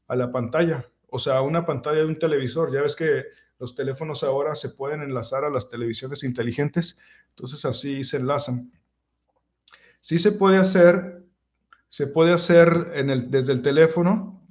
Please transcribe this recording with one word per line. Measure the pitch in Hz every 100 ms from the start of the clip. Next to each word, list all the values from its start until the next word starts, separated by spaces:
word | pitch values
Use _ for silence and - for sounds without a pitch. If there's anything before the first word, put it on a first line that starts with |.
| -
a | 127
la | 123
pantalla, | 127 117 156 170 143 - _ -
o | 127
sea, | 143 131
a |
una | 139 165 170
pantalla | 139 151 156
de | 160
un | 156
televisor. | 160 147 127 143 156
Ya | 131
ves | 147 -
que | 160 135 - _ _ -
los | 123
teléfonos | - 135 131 156 139
ahora | 143 135 151
se | 147 131
pueden | - 139 151
enlazar | 143 127 113 131
a | 147
las | 135 -
televisiones | 117 117 113 131 143
inteligentes, | 127 123 117 120 147 170 165 - _ _ _
entonces | - 127 147 139
así | - 143 139
se | 135 139
enlazan. | 127 143 - 123 - _ _ _ _ _ _ _ _ _ _ - _ _
Sí | - 165
se | 202
puede | 202 190 185
hacer, | 185 185 175 180 - - _ _ _ _ _ _ _
se | - 139
puede | 160 165
hacer | 175 170 170 170 170 165
en | 143 139
el, | 131 -
desde | 135 131
el | 127
teléfono, | 139 139 160 175 175 220 - - _